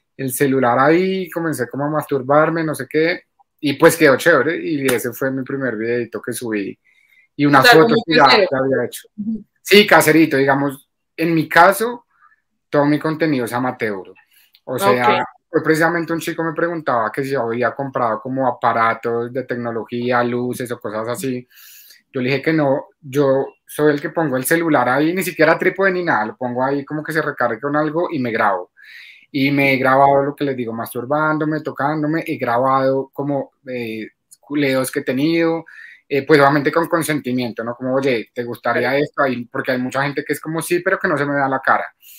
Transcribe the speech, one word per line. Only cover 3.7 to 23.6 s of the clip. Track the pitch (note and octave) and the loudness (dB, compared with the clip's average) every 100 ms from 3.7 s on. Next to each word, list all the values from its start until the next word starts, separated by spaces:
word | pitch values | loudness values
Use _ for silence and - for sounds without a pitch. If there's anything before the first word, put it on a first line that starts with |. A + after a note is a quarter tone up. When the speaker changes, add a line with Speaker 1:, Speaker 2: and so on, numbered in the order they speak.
Speaker 1:
pues | C#3 E3 D#3+ | 4 4 6
quedó | D#3 B2+ | 4 4
chévere, | E3+ D#3 C3+ F3 | 4 2 2 -2
y | F3 D3 C3+ | -4 -4 0
ese | A#2+ B2 | -2 -2
fue | A2+ C3+ | -4 -4
mi | C3+ | -4
primer | C3 C#3 C3 G#2+ | -6 -6 -6 -4
videito | A2+ A#2+ A2+ G#2+ | -4 -4 -4 -8
que | - | -10
subí, | A2+ A#2+ G#2+ F#2+ - _ _ _ _ _ - | -8 -4 -4 -6 -10 _ _ _ _ _ -2
y | C#3+ | 4
unas | C#3+ | 6
Speaker 2:
O | |
sea, | B3 | 8
Speaker 1:
fotos | G3 D#3 | 8 8
Speaker 2:
como | - - | 4 2
Speaker 1:
que | D#3 | 4
ya, | |
Speaker 2:
casero. | - A#3 F#3 | 6 6 4
Speaker 1:
ya | C3+ | 0
había | C3+ B2+ A#2+ | 0 0 -2
hecho. | - - - | -8 -18 -10
Speaker 2:
Ujú. | G3+ A3 - _ | -8 -8 -10 _
Speaker 1:
Sí, | - G3+ - | 4 6 8
caserito, | E3+ D3+ D#3 D#3 C3+ | 6 6 4 4 4
digamos, | C#3 C#3 C#3+ C3+ _ _ _ - | 2 2 0 -6 _ _ _ -6
en | E3 E3 | -2 0
mi | D#3 | 2
caso, | E3+ F3 F#3+ A#3 A#3+ _ _ _ _ _ _ _ | 6 6 6 -2 -8 _ _ _ _ _ _ _
todo | D3 C#3+ | 0 2
mi | D3 | 0
contenido | D#3+ D#3 E3 C3+ A2+ | -2 -2 0 0 -2
es | |
amateur, | A#2+ B2+ A#2+ A2 G2 F2+ F#2 _ _ _ _ - | -4 -4 -4 -6 -6 -12 -20 _ _ _ _ -10
o | B2+ | -2
sea, | G2 B2 A#2+ - | 2 2 2 0
Speaker 2:
Ok. | - _ _ | -2 _ _
Speaker 1:
hoy | D#3 | -2
precisamente | D3 D#3 E3 E3+ E3 | 0 2 2 0 -4
un | E3 | -6
chico | E3 E3 | -6 -6
me | E3 | -6
preguntaba | D#3+ E3+ E3+ D3+ B2 A2 | -4 -4 -4 -4 -2 -2
que | - | -4
si | C3+ | -4
yo | C3+ | -4
había | A#2 A#2 A#2+ A#2 | -4 -2 -2 -4
comprado | C#3 C3 A#2+ A2 | -6 -4 -2 -4
como | C3 C3 C3 | -6 -2 -2
aparatos | A#2+ A#2+ A2+ A2+ A2+ A#2+ A#2 A#2+ | 0 0 2 0 -2 -4 -4 -4
de | B2+ | -6
tecnología, | B2+ B2 A#2+ A2+ G#2 A#2+ A#2+ B2 | -6 -6 -6 -8 -8 -6 -2 0
luces | B2 B2 B2 A#2+ A#2+ | 0 -2 -4 -6 -8
o | A#2 | -8
cosas | A2+ G#2+ A2+ | -8 -8 -6
así, | A#2 C3+ B2 B2 _ - - - - _ | -6 -6 -6 -10 _ -20 -20 -20 -20 _
yo | C3 | -6
le | B2 | -2
dije | C3+ | -2
que | D#3+ | 0
no, | D#3+ C#3+ C3+ - _ | 0 2 -2 -4 _
yo | C#3+ C3+ C#3 C3+ C#3 - | -6 0 2 2 -2 -10